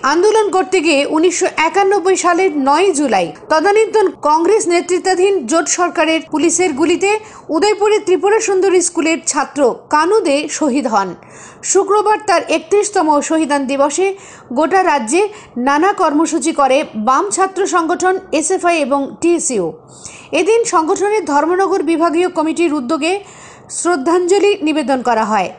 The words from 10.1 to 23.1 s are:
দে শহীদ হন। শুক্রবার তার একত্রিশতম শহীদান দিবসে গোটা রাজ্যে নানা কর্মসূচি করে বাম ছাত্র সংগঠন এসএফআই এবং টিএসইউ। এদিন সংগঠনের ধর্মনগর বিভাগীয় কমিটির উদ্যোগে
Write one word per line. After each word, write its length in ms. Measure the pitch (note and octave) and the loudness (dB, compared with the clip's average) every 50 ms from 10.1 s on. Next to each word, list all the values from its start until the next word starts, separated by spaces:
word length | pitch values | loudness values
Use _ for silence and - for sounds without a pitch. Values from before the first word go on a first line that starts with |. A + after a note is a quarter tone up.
| G#4 A4+ G4 | 2 2 2
দে 100 | E4 C#4 C#4+ D4+ D4 - - | 2 0 0 -2 -4 -6 -2
শহীদ 280 | D#4 D4 A#3 C#4+ B3+ B3 A3 | -2 0 0 0 -2 0 0
হন। 160 | G#3 G3 F#3 E3+ - - - - - - - - - - - | 0 -2 -2 -6 -12 -18 -20 -20 -20 -20 -20 -20 -14 -8 -2
শুক্রবার 480 | - F#4 G4 G4 G4 G#4+ G4+ G#4 G#4+ G4+ G#4 - | 0 0 2 2 2 0 2 2 0 0 0 0
তার 140 | F#4+ E4 - - D4 | 0 0 0 0 -4
একত্রিশতম 520 | E4 D#4+ - - G4+ G#4 G4+ - G4 E4+ D#4 D4+ D4 - - | -4 -2 0 0 0 0 0 -2 -2 0 2 2 0 0 0
শহীদান 340 | D#4+ D#4+ D#4 C4 C#4+ C#4+ C#4 A#3+ | 0 -2 0 0 -2 -2 -2 -2
দিবসে 360 | C#4 C4+ C#4 D4 C#4+ - F#4 G4 G4 G4 - - - - - - B3 A#3 | -2 0 0 0 0 0 -2 -2 -2 -6 -14 -20 -20 -20 -16 -8 -2 -2
গোটা 220 | D#4 E4 F#4 G4 F#4 F4+ | 0 2 2 2 2 2
রাজ্যে 320 | D4+ C#4+ A#3 G#3+ C4 F4 G#4 G4+ G#4 - - - - A#3+ B3 C4 | 0 0 -2 0 0 0 0 -2 -4 -12 -20 -14 -8 -4 -2 0
নানা 220 | C#4 D4 D#4+ G4 G#4 G4+ | 2 2 2 2 2 0
কর্মসূচি 520 | F#4+ D#4 D4 D4 E4 - - E4 A#3+ D#4+ D#4 - | 0 0 2 2 0 0 -2 -2 -2 -2 0 2
করে 180 | C#4+ C4 B3+ C#4 D#4 D4 - A3 G#3 A3+ | 2 2 2 2 0 -2 -6 -4 -2 0
বাম 160 | C4 C#4+ F4 G#4 - | 2 2 0 -2 0
ছাত্র 240 | - F#4+ F#4+ F#4+ - G4 F#4 D4+ | -2 -2 -2 0 -2 -4 0 0
সংগঠন 400 | F4+ E4 D#4+ F4+ F4 E4 F4+ F#4 F#4+ F#4+ - - D4 | 0 0 0 -2 0 0 0 0 -2 -4 -4 -4 -4
এসএফআই 380 | D#4 - F#4+ F4+ - F4 E4+ E4 D4 | -2 0 -2 0 0 0 0 0 0
এবং 140 | A#3+ C#4 C#4 C#4 C4 A3 - | 0 -2 -2 -2 -4 -8 -2
টিএসইউ। 460 | - E4+ F4 E4 - - C4 G#3+ F3 D#3+ D#3 - - - - - - - - - - - - D4+ | 0 0 0 0 -2 -4 -4 -2 -4 -4 -6 -10 -20 -20 -20 -20 -20 -20 -20 -20 -16 -6 -2 -2
এদিন 200 | F#4 E4+ A4 A#4 A#4 - - | 0 2 2 2 2 2 0
সংগঠনের 500 | F4 D#4+ D4+ G4 - F4 G#4 G#4 G#4+ F4+ D4 D4 | 0 0 0 -2 -2 -2 -2 -2 -2 -2 0 0
ধর্মনগর 480 | C#4+ D4 D#4 F4+ F4+ G4 F#4 F4 G4 D#4+ C#4+ | 0 2 0 0 0 0 0 0 -2 0 -2
বিভাগীয় 380 | E4+ D4+ D#4+ E4+ C#4+ E4 F4+ F4+ F4+ | 0 0 0 0 0 0 -2 -2 -2
কমিটির 360 | E4+ D4+ D#4+ D#4+ - E4+ E4+ C#4+ D4+ | -2 -4 -4 -2 -2 -2 -2 0 -2
উদ্যোগে 320 | B3 A#3+ D#4+ D#4 C#4 D#4+ | -4 -4 -4 -2 -2 -2